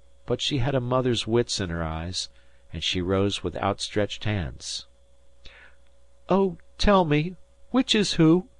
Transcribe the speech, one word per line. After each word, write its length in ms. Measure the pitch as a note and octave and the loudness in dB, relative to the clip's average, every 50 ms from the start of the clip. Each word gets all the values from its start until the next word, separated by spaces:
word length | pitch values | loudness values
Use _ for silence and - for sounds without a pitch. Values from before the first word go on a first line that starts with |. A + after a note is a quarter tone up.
| - - - - - | -20 -20 -20 -20 -6
but 140 | - A#2+ B2 | -6 -6 -4
she 200 | - - - C#3 | -4 -4 -2 -2
had 140 | A#2 C#3 C#3 | -2 0 0
a 60 | C3+ | -2
mother's 480 | B2 A#2+ B2 B2+ B2+ B2+ A#2+ G#2+ - | -2 0 -2 0 0 0 0 -2 -2
wits 320 | - A2 A#2 A#2+ - - - | 0 0 0 0 0 -2 -6
in 100 | G2+ F2+ | -4 -4
her 140 | E2+ E2+ E2 | -4 -4 -4
eyes, 460 | D#2+ D#2+ D#2+ E2 F2 F#2 - - - - - - - - - _ - | -4 -6 -6 -6 -6 -6 -8 -8 -10 -14 -20 -20 -20 -20 -20 _ -14
and 100 | - E2+ | -12 -8
she 200 | D#2 - - F#2 | -6 -4 -4 -2
rose 420 | F2+ F2 F#2+ F#2+ G2 G2+ G2 - - | -2 0 0 2 0 0 -2 -2 -6
with 140 | F2+ E2+ | -6 -6
outstretched 680 | - - G2 G2+ - - - - G#2 G#2 G2+ - - - | -4 -2 -2 -2 -4 -6 -6 -2 -2 -2 -2 -4 -6 -6
hands. 640 | G#2 G#2 G2+ E2+ C2+ A#1+ C2+ - - - - - - - _ - _ - - - - - - - - - - - - - - - - - - - - - - - - | -4 -4 -4 -4 -6 -8 -12 -12 -12 -12 -12 -14 -16 -20 _ -20 _ -20 -20 -20 -20 -20 -20 -20 -20 -20 -20 -20 -20 -20 -20 -20 -20 -20 -20 -20 -20 -20 -20 -4 0
Oh, 280 | E3+ G3 G3 F#3+ E3+ - - - - | 2 2 2 2 0 -4 -14 -20 -10
tell 260 | - - G#3+ G#3 F#3+ F3+ | 2 4 6 6 6 6
me, 320 | D#3+ D3 D3 D3+ F3 F#3+ - - - - _ - - | 4 4 2 2 0 -6 -10 -18 -20 -20 _ -20 -2
which 220 | - A#3+ C4 - - | 0 0 2 2 2
is 200 | G#3+ G3+ - - | 2 2 0 2
who? 340 | - E3+ D#3+ D#3+ F3+ F#3 - - | 4 6 6 6 4 2 -2 -12